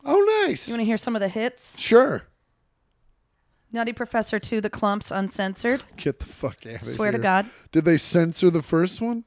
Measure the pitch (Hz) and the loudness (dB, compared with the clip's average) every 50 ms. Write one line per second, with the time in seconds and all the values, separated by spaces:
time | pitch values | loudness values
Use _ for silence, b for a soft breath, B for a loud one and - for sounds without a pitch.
0 | - 277 285 403 403 415 440 427 403 320 - - - - 233 233 226 214 226 214 | -4 0 2 4 4 4 2 2 0 0 -2 -4 -6 -6 -4 -2 0 0 -2 -2
1 | - 254 233 214 196 190 180 220 220 247 - - - - - - - - 220 233 | -2 -4 -4 -2 -2 -2 -4 -2 -4 -4 -6 -8 -20 -18 -12 -8 0 6 6 6
2 | 262 285 151 107 - _ _ _ _ _ _ _ _ _ _ _ _ _ _ _ | 6 6 2 -4 -8 _ _ _ _ _ _ _ _ _ _ _ _ _ _ _
3 | _ _ _ _ _ _ _ _ _ _ _ _ _ _ 220 226 233 233 226 - | _ _ _ _ _ _ _ _ _ _ _ _ _ _ -6 -4 -4 -4 -4 -6
4 | 240 - - 226 214 - - 208 - - 233 220 202 208 - - - 202 202 208 | -6 -4 -2 -2 -2 0 -2 -4 -4 -2 -4 -2 -2 -2 -4 0 0 0 0 0
5 | - - - 196 196 196 - - 196 190 190 - - 240 254 269 - - - - | -4 -6 -4 -4 -4 -4 -4 -4 -4 -4 -4 -4 -2 -2 -2 -2 -4 -10 -14 -6
6 | - 147 127 - - - - - - 127 95 - - 113 113 113 - 113 127 117 | -4 -4 -4 -4 -8 -14 -12 -8 -8 -8 -8 -8 -16 -16 -14 -12 -10 -8 -4 -2
7 | 214 208 208 226 - 196 185 190 202 233 b b b b - 160 156 170 165 143 | -2 0 0 0 2 2 2 2 0 -2 b b b b 0 2 4 4 4 4
8 | - - - 175 165 170 160 - - 180 165 165 - - - 160 170 185 - - | 4 4 4 4 2 2 0 4 4 4 4 4 -2 0 0 2 2 0 -2 -4
9 | 226 233 240 233 233 | -4 -4 -4 -6 -8